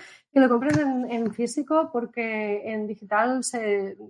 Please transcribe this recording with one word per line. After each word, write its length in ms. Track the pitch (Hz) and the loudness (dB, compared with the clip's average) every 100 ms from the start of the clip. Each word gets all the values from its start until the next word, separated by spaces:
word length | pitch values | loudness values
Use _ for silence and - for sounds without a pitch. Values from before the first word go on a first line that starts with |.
| - - _ | -12 -20 _
Que 80 | 269 | 4
lo 80 | 254 | 6
compren 320 | 240 277 302 | 4 2 2
en, 320 | 277 254 247 | 2 -2 -2
en 220 | 233 220 | -2 -4
físico 560 | - 233 302 285 311 320 | -2 -2 -2 0 2 2
porque 800 | 240 233 240 226 214 208 208 220 | -2 -4 -6 -4 -2 -2 -4 -4
en 160 | 220 214 | -4 -4
digital 560 | 208 196 208 247 262 | -8 -2 2 2 0
se 540 | 240 240 214 202 196 190 | -4 -4 0 0 -2 -8